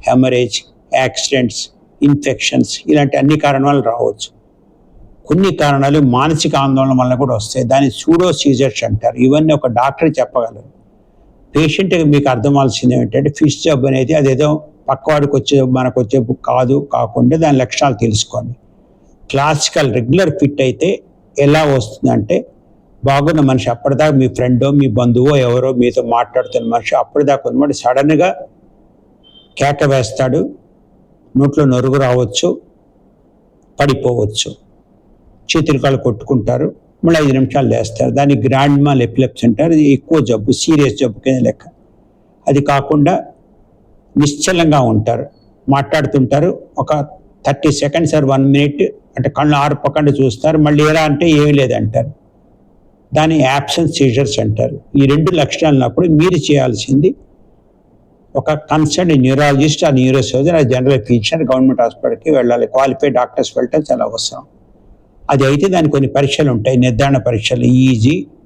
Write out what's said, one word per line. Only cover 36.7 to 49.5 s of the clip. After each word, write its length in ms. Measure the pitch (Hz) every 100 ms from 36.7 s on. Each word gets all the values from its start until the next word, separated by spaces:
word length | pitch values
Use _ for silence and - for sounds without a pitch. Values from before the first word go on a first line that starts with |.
| - _ _
మళ్ళీ 180 | 165 160
ఐదు 100 | 147
నిమిషాలు 360 | 131 131 143 123
లేస్తారు. 420 | 113 107 - 127
దాన్ని 260 | 117 143 131 123
గ్రాండ్ 340 | 131 143 143
మాల్ 200 | 143 135
ఎపిలెప్సీ 440 | 113 - 131 - 120
అంటారు. 260 | 113 165
ఇది 180 | 156 147
ఎక్కువ 300 | 135 - 160
జబ్బు, 320 | 113 110 110
సీరియస్ 440 | - - 156 135 -
జబ్బు 180 | 127 -
కింద 200 | 135 131
లెక్క. 240 | 113 - - - _ _ _ _ _ _ -
అది 140 | 143
కాకుండా 600 | 143 139 139 151 147 196 - - _ _ _ _ _ _ _ 139
నిశ్చలంగా 600 | 147 143 - 180 160 147
ఉంటారు, 460 | 120 110 110 117 - _ _ _ -
మాట్లాడుతుంటారు, 920 | 139 139 156 135 143 123 139 175 - - -
ఒక 140 | - 151 143 - - _ -
థర్టీ 220 | 143 156
seconds 420 | 139 147 165 156
or 140 | 151
one 200 | 135 135
minute 400 | 139 139 147 143 190 - _ -
అంటే 140 | 135
కళ్ళు 260 | 135 151